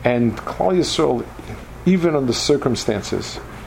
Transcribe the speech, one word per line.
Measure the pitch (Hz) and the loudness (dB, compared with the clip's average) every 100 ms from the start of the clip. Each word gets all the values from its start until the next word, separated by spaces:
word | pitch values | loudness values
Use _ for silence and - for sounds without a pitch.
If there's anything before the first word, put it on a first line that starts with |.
And | 120 120 117 - | 4 4 2 0
Klal | - - 185 180 | -8 -2 2 2
Yisrael, | 147 - 147 123 113 - - - - - | 2 2 2 2 -4 -12 -14 -14 -14 -2
even | - 185 170 | 2 4 4
under | 151 131 | 2 0
circumstances | 110 - 143 135 113 - 104 - 98 - - - - | 0 2 2 2 0 0 -2 -2 -6 -6 -12 -14 -14